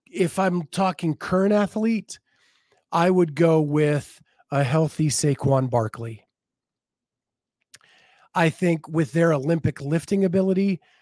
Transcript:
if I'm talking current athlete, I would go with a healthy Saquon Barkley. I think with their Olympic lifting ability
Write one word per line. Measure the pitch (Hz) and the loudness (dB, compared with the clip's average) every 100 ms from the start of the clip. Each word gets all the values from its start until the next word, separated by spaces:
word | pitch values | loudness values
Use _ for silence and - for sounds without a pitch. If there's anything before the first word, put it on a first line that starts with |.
| _ | _
if | 339 180 - | -2 -2 0
I'm | 190 180 | -2 -2
talking | 156 - 190 180 165 | -4 -2 -2 -2 -4
current | 147 - 185 196 | -4 -2 0 2
athlete, | 208 202 220 220 226 - - _ _ _ _ _ _ - | 2 0 -2 -2 -4 -6 -18 _ _ _ _ _ _ -6
I | 170 175 | 0 2
would | 185 170 | 4 2
go | 139 165 160 | 2 4 4
with | 147 147 147 147 - - _ _ - | 2 2 2 0 -4 -16 _ _ -6
a | 139 | -2
healthy | 135 156 156 - 156 | 0 2 0 0 -2
Saquon | - 147 135 139 135 131 | 0 -2 0 0 0 0
Barkley. | 120 107 - 117 113 _ _ _ _ _ _ _ _ _ _ _ _ _ _ _ - _ _ _ _ _ | 0 -2 -6 -12 -14 _ _ _ _ _ _ _ _ _ _ _ _ _ _ _ -20 _ _ _ _ _
I | - 165 | 0 0
think | - 180 165 - | 2 -2 -2 -4
with | 160 151 | -4 -2
their | 160 165 | 0 2
Olympic | 151 139 165 151 - | 2 0 -2 -2 -6
lifting | 139 160 - 202 | -4 -4 -2 -2
ability | 190 185 190 190 196 180 _ _ | 0 0 0 0 0 -2 _ _